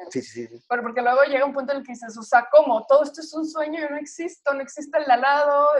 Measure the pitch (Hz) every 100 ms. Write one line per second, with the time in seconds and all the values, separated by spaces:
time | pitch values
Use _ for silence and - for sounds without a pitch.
0 | 180 135 - 117 113 117 _ 247 226 226
1 | 240 254 277 269 277 277 262 277 277 240
2 | 233 220 220 247 240 294 294 220 - 277
3 | 285 - 311 311 311 311 302 320 294 294
4 | 294 - 339 - - 277 262 - 285 302
5 | 294 247 262 285 294 285 294